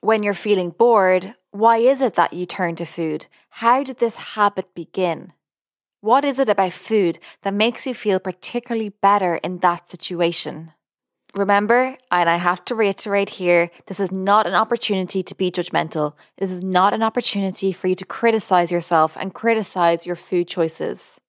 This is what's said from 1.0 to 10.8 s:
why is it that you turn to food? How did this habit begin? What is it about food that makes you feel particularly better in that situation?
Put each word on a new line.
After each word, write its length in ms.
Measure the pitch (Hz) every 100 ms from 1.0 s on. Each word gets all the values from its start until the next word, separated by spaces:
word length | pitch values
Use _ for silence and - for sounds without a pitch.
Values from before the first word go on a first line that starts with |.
| 185 185 185 - _
why 280 | 202 226 226
is 220 | 240 269
it 120 | 254
that 200 | - 170
you 120 | 175 180
turn 300 | - 175 165
to 80 |
food? 420 | 165 - 160 156 - _ _
How 340 | - 226 254
did 160 | 269 254
this 180 | 233 -
habit 580 | - - 208 202 190
begin? 580 | - 165 - 180 160 185 _ _ _ _ _ _ _
What 260 | 208 247 285
is 120 | 254
it 120 | 247
about 240 | 202 185
food 440 | - - 220 180 160 - -
that 100 | 196
makes 320 | 202 220 240 -
you 80 |
feel 260 | 247 208 185
particularly 680 | 190 - - 240 - 233 214
better 460 | - 196 202 185 170
in 240 | 175 180
that 300 | 180 175 -
situation? 840 | - - 170 170 175 151 147 160 _